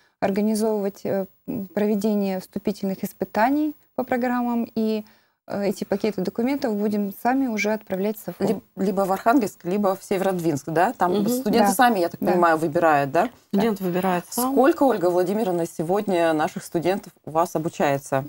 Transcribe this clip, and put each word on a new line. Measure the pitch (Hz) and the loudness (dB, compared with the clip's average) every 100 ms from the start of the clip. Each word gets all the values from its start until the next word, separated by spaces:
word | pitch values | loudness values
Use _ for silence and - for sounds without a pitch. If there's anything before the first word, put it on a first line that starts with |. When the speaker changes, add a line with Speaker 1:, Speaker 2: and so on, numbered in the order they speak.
| _ - | _ -4
Speaker 1:
организовывать, | 196 196 214 220 220 214 196 196 | -2 0 0 0 0 0 -4 -6
э, | 202 196 190 _ - | -4 -4 -4 _ -10
м, | - 190 | -8 -6
проведение | - 208 214 220 208 196 190 | -2 0 0 0 0 0 -4
вступительных | - 208 - 196 196 190 | -6 -6 -4 -4 -4 -4
испытаний | 202 - 190 208 233 294 302 - _ | -8 -8 -4 0 2 2 -2 -6 _
по | - | -8
программам, | 254 254 247 247 240 240 226 | -4 -2 -2 -2 -2 -2 -4
и, | - 220 220 214 _ _ _ - | -2 -2 -2 -6 _ _ _ -10
э, | 202 202 | -4 -4
эти | 208 | -4
пакеты | - 196 220 196 | -4 -2 -2 -2
документов | 185 - 240 285 254 202 | -4 -2 -2 -2 -2 -2
будем | 208 208 202 - | -2 -2 -4 -2
сами | 240 269 262 | -2 0 0
уже | 214 202 | -2 -2
отправлять | 214 - 185 202 220 | -4 -4 -4 -4 -4
в | |
софу. | - 170 | -10 -4
Speaker 2:
Либ-, | 196 190 - - | -2 -2 -6 -4
либо | 190 190 196 | -2 0 0
в | |
Архангельск, | 190 226 262 208 - | 0 2 2 2 -6
либо | 170 202 202 190 | -4 0 0 -2
в | |
Северодвинск, | - 196 190 185 165 143 - | -2 -2 0 0 0 -2 -2
да? | 160 196 | 0 0
Там | 254 180 190 | 2 0 0
Speaker 3:
Мгм. | 208 | 0
Speaker 2:
студенты | 247 269 - 202 | -2 2 4 4
Speaker 1:
Да. | |
Speaker 2:
сами, | 196 247 208 | 6 4 4
я | 170 | 0
так | - | -2
Speaker 1:
Да. | 196 | 0
Speaker 2:
понимаю, | 180 170 160 | 4 4 4
выбирают, | 160 160 165 147 139 | 2 2 4 4 2
да? | 156 226 - - | 0 0 -4 -4
Speaker 3:
Студент | 202 226 196 | 0 0 0
выбирает | 180 180 185 180 - | -2 0 0 0 -2
сам. | - 254 | -4 0
Speaker 2:
Сколько, | 269 269 330 | 4 4 4
Ольга | 269 214 175 | 2 2 2
Владимировна, | 175 180 208 226 175 165 | 2 0 0 0 -2 -4
сегодня | - 160 196 208 175 165 | -4 -2 0 0 2 2
наших | 156 170 180 | 2 -2 -6
студентов | - 170 160 196 - _ | -6 -2 0 -2 -4 _
у | - | -4
вас | 156 175 165 | 0 0 0
обучается? | 160 - 156 139 - 135 | -4 -2 0 0 -2 -4